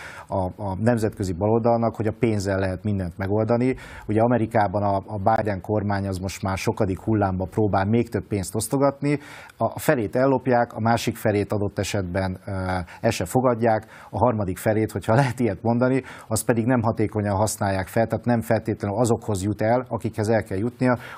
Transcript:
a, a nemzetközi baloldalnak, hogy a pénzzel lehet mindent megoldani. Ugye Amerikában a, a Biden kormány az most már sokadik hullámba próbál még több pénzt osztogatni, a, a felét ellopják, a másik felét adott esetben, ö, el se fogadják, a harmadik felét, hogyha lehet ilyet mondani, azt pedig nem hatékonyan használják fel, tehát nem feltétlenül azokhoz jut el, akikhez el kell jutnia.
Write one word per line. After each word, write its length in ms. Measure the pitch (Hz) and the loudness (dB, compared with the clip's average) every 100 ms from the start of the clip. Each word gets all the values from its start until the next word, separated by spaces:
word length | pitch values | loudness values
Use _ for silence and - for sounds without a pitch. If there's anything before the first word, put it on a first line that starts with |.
| - - - | -16 -16 -6
a, 80 | 98 | -4
a 400 | 92 - 101 95 | -4 -6 -8 -2
nemzetközi 520 | 110 117 104 - 95 | 0 2 0 -2 -4
baloldalnak, 640 | 87 104 117 117 117 117 | 0 2 2 4 2 0
hogy 120 | 113 107 | -2 -4
a 60 | - | 0
pénzzel 400 | 120 107 95 95 | 0 0 0 0
lehet 260 | 95 90 | -2 -2
mindent 340 | 104 98 87 - | -2 -2 -4 -4
megoldani. 580 | 95 104 110 117 127 127 - - - | -2 0 2 2 0 -2 -8 -12 -2
Ugye 140 | 107 | 2
Amerikában 600 | 120 120 110 113 101 101 | 4 2 2 2 2 0
a, 140 | 101 98 | 0 0
a 220 | 101 107 | -2 -2
Biden 420 | 95 113 104 95 | 2 2 0 -2
kormány 460 | - 107 101 98 98 | -2 0 0 -2 -2
az 120 | 92 | -4
most 240 | 95 - | -6 -4
már 140 | 95 95 | -4 -2
sokadik 440 | - 104 101 92 | 0 0 0 -2
hullámba 440 | - 110 98 92 | 0 2 2 0
próbál 400 | 92 - 107 98 | -4 0 2 2
még 240 | 98 117 120 | 2 2 0
több 180 | 101 - | -4 -4
pénzt 280 | 101 90 | -4 -4
osztogatni, 640 | 110 - 139 139 135 143 147 - - - - | -6 -2 0 0 0 -2 -2 -6 -18 -14 -4
a, 80 | |
a 140 | 131 - | -4 -2
felét 380 | - 143 101 127 | 0 0 0 2
ellopják, 560 | 135 131 127 120 120 | 2 2 2 2 2
a 80 | 113 | 0
másik 360 | 113 117 - 110 | 0 2 0 -2
felét 360 | 110 101 98 | 0 2 0
adott 260 | 110 101 - | -2 -2 -4
esetben, 600 | 98 107 90 92 92 92 - | -4 -2 -2 -2 -4 -6 -8
ö, 40 | 95 92 92 85 - | -6 -4 -4 -6 -2
el 100 | 113 | -2
se 140 | - | 0
fogadják, 640 | 90 127 127 120 117 110 107 - - | 0 2 2 2 2 2 -2 -18 -8
a 80 | 104 | 0
harmadik 400 | 120 110 92 90 | 2 2 -2 -2
felét, 340 | 113 107 110 | 0 2 0
hogyha 220 | 104 101 | -2 2
lehet 260 | 113 135 117 | 4 4 2
ilyet 220 | 117 90 | 0 0
mondani, 400 | 113 120 127 131 - - - | 0 2 2 0 -4 -12 -6
azt 160 | 110 | -2
pedig 220 | - 117 113 | 2 2 4
nem 160 | 127 | 2
hatékonyan 540 | 113 113 104 107 104 98 | 2 0 0 0 0 2
használják 500 | 107 - 101 95 92 | 0 0 -2 -2 -2
fel, 200 | 117 113 | 0 0
tehát 180 | 110 | 0
nem 160 | 123 117 | 0 0
feltétlenül 580 | 107 110 117 104 101 101 | 2 0 0 -2 -2 0
azokhoz 440 | 110 110 - 98 | 2 2 0 -2
jut 200 | 101 101 | -2 0
el, 240 | 110 123 123 | 2 2 0
akikhez 400 | 117 113 110 107 | -6 -6 -2 0
el 140 | 110 | 0
kell 160 | 104 95 | 0 -4
jutnia. 400 | 117 - 127 123 - | -4 0 0 0 -4